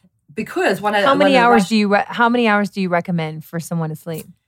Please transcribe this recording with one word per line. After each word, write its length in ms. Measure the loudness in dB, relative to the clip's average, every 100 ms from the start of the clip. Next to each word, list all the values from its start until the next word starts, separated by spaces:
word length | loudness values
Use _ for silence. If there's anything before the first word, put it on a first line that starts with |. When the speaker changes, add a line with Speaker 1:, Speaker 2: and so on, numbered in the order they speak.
| _ _ _
Speaker 1:
Because 460 | -10 -8 -2 -2 -2
one 140 | -2
of 100 | 0
Speaker 2:
How 60 | 2
Speaker 1:
one 80 | 2
Speaker 2:
many 160 | 4 4
Speaker 1:
of 40 |
the 60 | 6
Speaker 2:
hours 140 | 4
Speaker 1:
rest- 80 | 4
Speaker 2:
do 80 | 0
you 120 | 2
re-, 160 | 2 0
how 220 | 0 0
many 200 | 2 2
hours 220 | 2 0
do 100 | -4
you 80 | -2
recommend 560 | -2 -2 -4 -4 -8
for 160 | -10 -10
someone 300 | -6 -6 -6
to 60 | -8
sleep? 300 | -10 -12 -14 -20